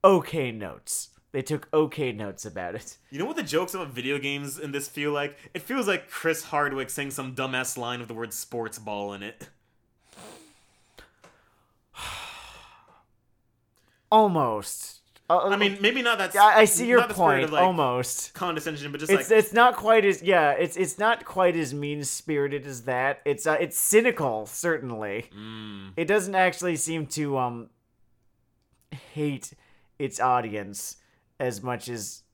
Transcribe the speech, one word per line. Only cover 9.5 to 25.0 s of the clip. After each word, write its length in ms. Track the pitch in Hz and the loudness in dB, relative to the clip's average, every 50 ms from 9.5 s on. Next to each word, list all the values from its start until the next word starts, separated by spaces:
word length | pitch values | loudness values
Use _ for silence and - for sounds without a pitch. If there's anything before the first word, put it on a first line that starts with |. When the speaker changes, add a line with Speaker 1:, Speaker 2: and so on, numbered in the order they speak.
| _ _ _ _ _ _ _ _ _ _ _ _ - - 104 107 117 - 107 _ _ _ _ _ _ _ _ _ _ - - _ _ _ - - _ _ _ _ _ _ _ _ _ _ _ _ _ | _ _ _ _ _ _ _ _ _ _ _ _ -20 -20 -20 -20 -20 -20 -20 _ _ _ _ _ _ _ _ _ _ -20 -20 _ _ _ -20 -20 _ _ _ _ _ _ _ _ _ _ _ _ _
Speaker 1:
<sighs> 40 | - - - - - - - - - - - - - - - - _ _ _ _ _ _ _ _ _ _ _ _ _ _ _ _ _ _ _ _ _ _ _ _ _ _ _ | -14 -12 -12 -10 -12 -12 -14 -16 -18 -20 -20 -20 -20 -20 -20 -20 _ _ _ _ _ _ _ _ _ _ _ _ _ _ _ _ _ _ _ _ _ _ _ _ _ _ _
Almost. 920 | 214 220 220 202 175 160 139 120 107 104 104 - - - - - - _ _ _ _ _ _ - | 6 6 6 6 4 2 2 2 0 -2 -6 -8 -10 -12 -12 -16 -18 _ _ _ _ _ _ 2
Uh, 200 | 170 180 147 196 | 2 2 4 2
Speaker 2:
I 80 | 202 | 2
mean, 200 | 202 208 196 196 196 | 2 2 0 0 2
maybe 220 | 202 220 247 269 | 0 2 2 2
not 160 | 240 240 226 | 2 2 2
that 140 | 202 190 175 | 2 0 0
s-, 60 | - | 6
Speaker 1:
I, 240 | 196 208 214 202 220 | 8 8 10 10 10
I 40 | 220 | 8
see 220 | 214 - - 240 | 8 6 0 2
your 100 | 233 247 240 | 6 6 6
Speaker 2:
not 80 | 240 220 | 6 4
the 40 | 202 | 2
spirit 160 | 180 175 156 139 | 2 4 4 4
Speaker 1:
point, 100 | 135 139 | 4 2
Speaker 2:
of, 80 | 156 | 2
like, 100 | 151 151 | 4 4
Speaker 1:
almost. 720 | 180 185 180 165 143 127 123 127 123 - - - - - _ | 4 4 4 2 2 2 2 0 -2 -4 -6 -8 -10 -12 _
Speaker 2:
condescension, 580 | - 185 175 165 156 151 165 151 143 143 147 | -6 -4 -4 -4 -4 -6 -6 -8 -8 -8 -10
but 80 | 143 143 | -8 -6
just, 120 | 156 156 | 0 2
Speaker 1:
It's, 180 | 233 226 - - | 2 2 4 6
Speaker 2:
like, 80 | 220 | 6
Speaker 1:
it's 160 | 220 214 214 196 | 4 4 4 4
not 220 | 233 240 247 240 | 6 6 6 6
quite 280 | - 202 220 226 220 196 | 2 4 6 6 6 6
as, 200 | 202 180 151 165 | 4 2 2 2
yeah, 300 | 185 190 175 151 143 135 | 4 4 6 6 4 4
it's, 220 | - 175 160 - | 2 0 0 0
it's 220 | 170 190 - - | -4 -4 -4 -2
not 260 | - 208 226 233 226 - | 0 2 2 2 0 -4
quite 320 | - - 190 185 180 165 | -8 0 2 2 4 4
as 160 | 165 156 123 | 2 -4 -4
mean-spirited 920 | 135 147 143 147 147 147 139 139 - - - - 151 143 143 139 143 143 135 | -6 -6 -6 -6 -6 -6 -6 -8 -8 -8 -6 -2 0 0 0 -2 -4 -6 -8
as 200 | 143 131 120 113 | -10 -14 -8 -4
that. 360 | 135 127 127 131 139 139 - _ | -2 -2 0 0 0 -2 -2 _
It's, 200 | 147 139 143 - | -2 -2 0 0
uh, 100 | 160 156 147 | 0 0 0
it's 180 | 135 127 - | 0 -2 -2
cynical, 680 | - - - 208 214 226 247 - - 151 131 110 107 107 | -2 0 6 6 6 6 4 0 0 -2 -2 -2 -4 -8
certainly. 840 | - - - - 175 165 - 139 123 117 107 | -8 -10 -4 -2 -2 -2 -2 -4 -8 -8 -6